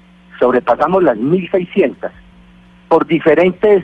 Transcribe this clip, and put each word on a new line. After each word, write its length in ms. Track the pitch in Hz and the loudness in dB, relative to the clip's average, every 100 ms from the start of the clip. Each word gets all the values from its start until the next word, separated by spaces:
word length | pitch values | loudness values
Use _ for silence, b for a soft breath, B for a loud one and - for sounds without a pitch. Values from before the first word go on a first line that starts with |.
| b _ _ - | b _ _ -4
Sobrepasamos 640 | 123 127 123 117 151 185 | 0 0 0 -2 0 0
las 140 | 165 107 | 0 0
mil 320 | 131 185 170 | -2 -2 -2
seiscientas 640 | 190 180 202 143 - - - - - - - - - - | -4 -2 -2 -2 -4 -14 -14 -20 -20 -20 -20 -20 -20 -2
por 180 | 160 147 | -2 0
diferentes 800 | 160 160 151 185 180 214 196 | 0 2 2 0 0 2 2